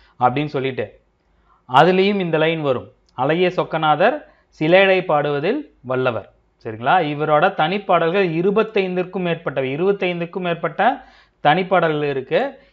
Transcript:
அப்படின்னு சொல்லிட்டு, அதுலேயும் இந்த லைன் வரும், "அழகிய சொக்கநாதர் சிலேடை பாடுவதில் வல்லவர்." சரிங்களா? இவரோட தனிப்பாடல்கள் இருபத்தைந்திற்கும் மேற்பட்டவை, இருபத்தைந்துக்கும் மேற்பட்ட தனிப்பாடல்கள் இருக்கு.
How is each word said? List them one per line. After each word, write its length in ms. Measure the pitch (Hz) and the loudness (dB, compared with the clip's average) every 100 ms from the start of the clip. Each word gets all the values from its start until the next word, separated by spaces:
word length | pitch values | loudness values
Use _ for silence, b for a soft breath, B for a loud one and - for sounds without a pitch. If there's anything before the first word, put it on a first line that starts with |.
| b - | b -2
அப்படின்னு 240 | 127 135 | 0 0
சொல்லிட்டு, 560 | 151 143 131 123 104 - _ _ _ _ _ _ - | -4 -4 -4 -4 -8 -12 _ _ _ _ _ _ 2
அதுலேயும் 520 | 127 170 185 196 202 | 4 6 4 2 0
இந்த 180 | 175 160 | -2 0
லைன் 240 | 156 165 | 0 0
வரும், 280 | 143 120 - _ _ | -2 -4 -6 _ _
"அழகிய 340 | - 139 170 180 | -4 -2 2 0
சொக்கநாதர் 760 | 180 - 160 156 147 214 294 b b b - | 0 -4 -2 0 2 2 0 b b b -4
சிலேடை 440 | 156 185 196 185 | 4 6 6 4
பாடுவதில் 680 | 175 147 147 143 170 233 143 _ | 2 0 0 -2 -2 -4 -8 _
வல்லவர்." 520 | 123 127 127 107 - _ _ _ | -6 -2 -2 -4 -8 _ _ _
சரிங்களா? 380 | 117 110 127 180 | -14 -6 0 0
இவரோட 520 | 147 147 156 151 190 | 0 -4 0 2 2
தனிப்பாடல்கள் 720 | 190 156 202 202 175 165 202 185 | 0 -2 -2 0 0 2 0 0
இருபத்தைந்திற்கும் 920 | 160 190 208 214 202 185 180 180 190 | 0 0 0 0 -2 -2 -4 -6 -4
மேற்பட்டவை, 540 | 175 165 156 135 131 | -4 -4 -6 -4 -4
இருபத்தைந்துக்கும் 680 | 143 190 196 180 175 170 190 | -2 -2 -2 -4 -4 -8 -6
மேற்பட்ட 640 | 180 160 165 156 220 277 b b b _ | -6 -4 -4 -2 0 -2 b b b _
தனிப்பாடல்கள் 680 | 147 170 180 180 165 151 147 | 2 2 2 2 2 0 -2
இருக்கு. 520 | 135 127 170 277 b b | -4 -2 -2 -2 b b